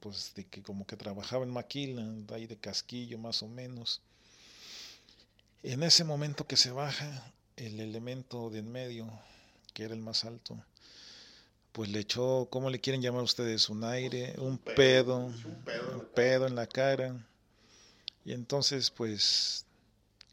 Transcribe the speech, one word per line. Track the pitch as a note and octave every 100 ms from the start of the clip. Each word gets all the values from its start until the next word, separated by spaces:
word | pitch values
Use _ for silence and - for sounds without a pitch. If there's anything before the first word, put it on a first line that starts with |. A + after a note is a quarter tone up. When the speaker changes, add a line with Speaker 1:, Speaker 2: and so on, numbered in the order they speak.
Speaker 1:
pues, | G#2+ G2 -
de | - F#2+
que | -
como | G2+ G2 G2
que | G#2
trabajaba | G#2 G2+ G2+ B2+
en | B2+
maquila, | B2 A#2 C#3+ C#3 B2+
de | A2 A2 G#2
ahí | A2+ A2+
de | A2
casquillo | G#2 G2 - A#2+ A#2+ A#2
más | A2+ A2+
o | A2
menos. | A#2+ B2+ B2 A2+ - _ _ - - - - - - - - - - - _ _ _
En | - B2+
ese | E3 D#3+
momento | E3 D3 D3 C#3+ D3+
que | C3+
se | C3
baja, | B2+ C#3+ C#3 D3 C3+ A#2 - _ -
el | A#2 G#2+
elemento | A2 A2 A#2+ B2+ B2+ B2 A#2
de | G#2+
en | G#2+
medio, | B2 B2+ A#2 A2+ G#2+ - - - _ -
que | -
era | A2
el | A2+
más | A2 A2
alto, | A2 A#2 - A2+ - - - - - - - - - _ _
pues | - G#2+
le | G#2
echó, | G2+ A#2+ B2+ C3 B2
¿cómo | C3 C3
le | B2+
quieren | - C3
llamar | B2 B2
ustedes? | A#2+ - A#2+ A2 -
Un | G#2+
aire, | A2+ B2+ B2+ B2 B2+ -
Speaker 2:
Un | C3
Speaker 1:
un | C3
Speaker 2:
pedo, | - -
Speaker 1:
pedo, | C3+ B2+ B2 B2+ B2
Speaker 2:
un | A#2 A2+ -
pedo | - A#2
en | B2
la | A#2
Speaker 1:
un | -
pedo | - A#2+ C3
Speaker 2:
cara. | C3
Speaker 1:
en | B2
la | A2+
cara. | - C3+ C3 C3 B2+ A2+ _ _ _ _ - - - - -
Y | -
entonces, | B2 A#2+ C#3+ C3 C#3 A#2+
pues, | - A2+ G#2 - - - - - _ _ _ _ _ -